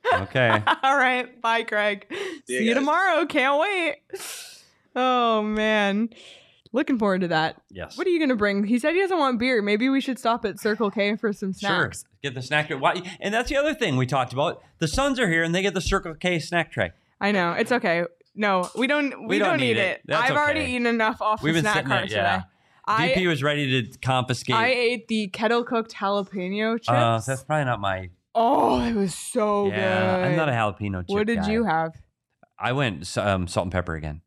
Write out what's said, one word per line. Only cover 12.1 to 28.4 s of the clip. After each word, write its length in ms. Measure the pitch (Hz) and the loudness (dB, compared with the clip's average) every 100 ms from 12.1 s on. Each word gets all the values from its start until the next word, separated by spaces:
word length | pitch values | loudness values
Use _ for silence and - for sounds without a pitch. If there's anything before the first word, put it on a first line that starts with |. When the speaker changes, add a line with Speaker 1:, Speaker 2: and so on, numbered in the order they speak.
| _ | _
Speaker 1:
Get 120 | 139 | -8
the 60 | 127 | -8
snack. 280 | 123 147 151 | 0 0 0
Why? 320 | 139 156 180 180 - | 0 0 0 -6 -8
And 120 | 190 | -2
that's 160 | 220 240 | -2 0
the 60 | 277 | 0
other 180 | 302 | 0
thing 220 | 285 208 127 | 0 0 2
we 100 | 127 | 2
talked 260 | 139 127 | 0 0
about. 300 | 127 156 - - _ | -2 -2 -4 -16 _
The 100 | 156 | -2
Suns 320 | - 277 254 | 0 0 2
are 80 | 214 | 2
here, 140 | 165 | 2
and 100 | 165 | 2
they 60 | 175 | 0
get 140 | 196 | 0
the 80 | 185 | 0
Circle 320 | - 190 185 | 0 0 -2
K 240 | 156 180 175 | -4 -2 -2
snack 340 | 151 170 160 | 0 -2 -2
tray. 200 | - 90 - _ _ | -2 -4 -4 _ _
Speaker 2:
I 100 | 202 | 0
know. 220 | 208 170 | 2 0
It's 180 | 170 233 | 0 0
okay. 340 | 240 208 165 170 _ _ | 0 2 0 -2 _ _
No, 360 | - 208 190 175 | -4 0 0 -2
we 120 | 196 254 | -2 0
don't, 340 | 294 285 - | 0 -2 -6
we 60 | 220 | -2
Speaker 1:
We 120 | - | 0
don't 100 | - | 2
Speaker 2:
don't 100 | 320 | 2
Speaker 1:
need 140 | 254 | 2
Speaker 2:
need 20 | 226 | 2
Speaker 1:
it. 100 | - - | 0 -2
Speaker 2:
it. 20 | - | -2
Speaker 1:
That's 240 | 151 254 | 0 2
Speaker 2:
I've 60 | 285 | 2
already 240 | 294 311 | 2 0
Speaker 1:
okay. 120 | 269 | -2
Speaker 2:
eaten 140 | 247 240 | 0 0
enough 340 | 233 220 240 | 2 0 0
off 220 | 208 - | -2 0
Speaker 1:
We've 100 | 147 | 0
Speaker 2:
the 40 | 165 | 2
Speaker 1:
been 60 | |
Speaker 2:
snack 100 | 208 208 | 2 0
Speaker 1:
sitting 120 | 131 | 0
there, 80 | 120 | -2
Speaker 2:
cart 120 | - | 0
Speaker 1:
yeah. 260 | 104 98 190 | 0 2 0
Speaker 2:
today. 60 | 185 _ _ _ - | -4 _ _ _ -2
I 220 | 220 240 | 0 2
Speaker 1:
D 60 | |
P 120 | 262 180 | 2 2
was 160 | 156 | 2
ready 400 | 147 147 139 131 110 | 0 0 0 0 -2
to 80 | - | -6
confiscate. 580 | 127 131 120 123 - 226 | 0 0 0 -4 0 0
Speaker 2:
I 120 | 240 | 2
ate 380 | 247 240 247 - | 2 0 0 -2
the 200 | 220 202 | -4 -2
kettle 360 | - 220 240 | -2 0 2
cooked 280 | 240 233 226 | 0 -4 -4
jalapeno 840 | - 202 202 196 196 180 202 220 226 | -4 -2 -2 -2 -6 -4 -2 -2 -2
chips. 120 | - | 0
Speaker 1:
Uh, 320 | 123 117 113 | 2 4 2
that's 200 | 120 131 | -2 -6
probably 220 | - 156 131 | -2 -2 0
not 140 | 113 | -2
my 280 | 98 92 92 _ _ | -2 -4 -8 _ _
Speaker 2:
Oh, 480 | 233 | 0